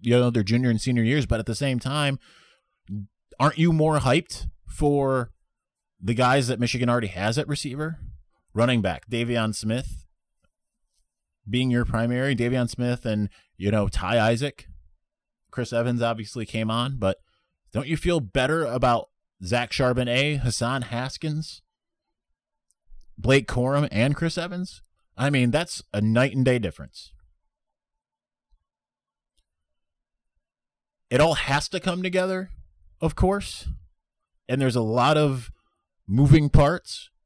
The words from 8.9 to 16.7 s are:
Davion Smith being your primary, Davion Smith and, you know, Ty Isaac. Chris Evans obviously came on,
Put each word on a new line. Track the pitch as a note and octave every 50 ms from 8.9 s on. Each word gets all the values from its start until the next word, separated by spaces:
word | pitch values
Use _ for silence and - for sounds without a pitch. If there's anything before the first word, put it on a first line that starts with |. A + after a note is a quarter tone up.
| E2 C2 - -
Davion | A#2+ A#2 A#2+ A#2 A#2+ A#2 A2 A2 G#2
Smith | - - G#2+ A2+ B2 C3+ - - - - - _ _ _ _ _ _ _ _ _ _ _ _ _ _ _ _ _ _ _ _ _ _ _ _ _ _ _ G#2
being | G#2 B2 B2+ C3
your | A#2+ A#2+ A#2+
primary, | A2 A#2 A2 A#2 A#2+ B2 B2 C3 C#3 C#3
Davion | A2 A#2+ A#2+ B2+ C3 B2 A2+
Smith | - - B2 B2 B2 A#2+ -
and, | A#2 G#2+ G#2+ G#2 G2 - - _ _ _
you | - F2+ G2+
know, | G#2+ G#2+ G2+ F#2+
Ty | - - F#2+ F#2 A2+ A#2
Isaac. | G#2+ A2+ A#2+ A2+ C3+ C#3+ - - - - - - - - _ _ _ _ _ _ _ _ _ _ _ _
Chris | - - A#2+ -
Evans | A#2+ A#2 A#2 B2 A#2+ A#2+
obviously | A#2 A#2 A#2 A2+ G#2+ - - A#2+ A2
came | - - A2+ A2
on, | A2